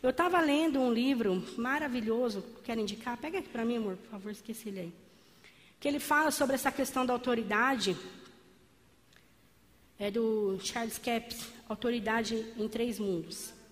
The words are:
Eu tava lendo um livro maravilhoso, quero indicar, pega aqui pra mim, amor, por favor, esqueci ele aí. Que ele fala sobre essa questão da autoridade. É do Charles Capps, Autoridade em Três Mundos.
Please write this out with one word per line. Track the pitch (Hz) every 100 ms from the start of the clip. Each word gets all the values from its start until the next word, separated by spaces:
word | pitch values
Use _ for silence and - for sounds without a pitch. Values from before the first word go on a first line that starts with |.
Eu | 254
tava | 262 349 349
lendo | 311 285 320 269
um | 254
livro | 226 254 262 208 180 - -
maravilhoso, | 240 285 302 247 220 226 247 202 185 -
quero | - 226
indicar, | 208 208 - 240
pega | 294 370
aqui | -
pra | 233
mim, | 233 240
amor, | 214 185
por | -
favor, | 214 196
esqueci | 208 - 226 214
ele | 196
aí. | 170 175 - - - - - - - -
Que | 285
ele | 294
fala | - 302 311
sobre | 277 269 262
essa | 277
questão | 262 254 262 254
da |
autoridade. | 240 254 233 202 208 262 262 190 170 - - - - - - - _ - _ _ - _ _ _ _ _ - - -
É | 208
do | 214 226 220 208 190
Charles | - 240 226 -
Capps, | - 233 - - - - -
Autoridade | 214 240 240 208 226 226 226 220 233
em | 214
Três | 220 240 202
Mundos. | 202 175 165 - - - -